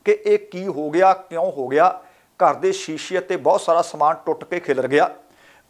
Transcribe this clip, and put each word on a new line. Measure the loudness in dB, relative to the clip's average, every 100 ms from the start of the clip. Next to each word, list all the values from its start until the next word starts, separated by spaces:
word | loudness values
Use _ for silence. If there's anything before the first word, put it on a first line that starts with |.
| 0
ਕਿ | 0
ਇਹ | 2 0
ਕੀ | 0 -10 -8
ਹੋ | -6 -4
ਗਿਆ, | 4 4
ਕਿਉਂ | 4 -2 -6 -4
ਹੋ | -4 -2
ਗਿਆ। | 2 2 2 -10 _ _ 0
ਘਰ | 0
ਦੇ | 2 -2
ਸ਼ੀਸ਼ੇ | -4 -6 -10 -6 -6
ਅਤੇ | -4 -2
ਬਹੁਤ | 2 0
ਸਾਰਾ | 2 0
ਸਮਾਨ | 0 0 0 0 -4
ਟੁੱਟ | -6
ਕੇ | -6 -6
ਖਿਲਰ | -2 -2 2
ਗਿਆ। | 2 2 -2 _ _ _ _